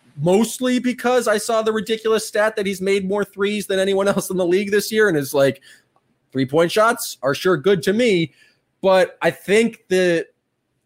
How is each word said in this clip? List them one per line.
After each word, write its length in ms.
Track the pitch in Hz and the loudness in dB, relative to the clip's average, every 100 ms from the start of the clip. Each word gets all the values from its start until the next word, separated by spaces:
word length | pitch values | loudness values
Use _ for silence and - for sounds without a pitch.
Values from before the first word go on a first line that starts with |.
| _ 147 | _ -4
mostly 640 | 165 196 233 - 254 247 | 2 2 2 -2 -2 0
because 500 | 247 233 247 254 226 | -2 -2 0 0 2
I 100 | 208 | -2
saw 240 | 220 226 | 0 0
the 100 | 220 | 0
ridiculous 540 | 220 208 220 220 220 - | -4 -4 -4 0 -2 0
stat 300 | 214 214 220 | 0 0 -2
that 100 | 196 | -4
he's 140 | 185 | -4
made 260 | 190 196 190 | -2 -2 -2
more 180 | 202 | -4
threes 420 | 196 190 202 208 190 | -4 -4 -4 -4 -4
than 120 | 190 | -2
anyone 300 | 196 190 196 | 0 0 0
else 220 | 196 - | -2 -4
in 60 | 185 | -2
the 100 | 175 | 0
league 240 | 185 202 | 0 0
this 200 | 208 - | -2 0
year, 180 | 220 214 | 2 2
and 80 | 151 | 2
is 180 | 135 | 0
like, 280 | 143 139 131 - - _ _ _ _ _ | 2 2 0 -14 -20 _ _ _ _ _
three-point 400 | 131 131 156 175 | -6 -2 0 2
shots 460 | 214 220 233 - - | 2 2 0 -8 -6
are 120 | 135 | -4
sure 220 | 139 190 165 | -2 0 0
good 260 | 190 196 | 2 2
to 100 | 190 | 0
me. 400 | 214 247 175 160 _ _ _ _ _ | 0 2 0 -2 _ _ _ _ _
But 360 | 190 185 170 - | 2 4 2 0
I 80 | 170 | -4
think 540 | 170 - 208 233 - _ | -4 0 2 2 -4 _
that, 400 | 185 180 165 - _ _ _ _ _ | 0 2 0 -4 _ _ _ _ _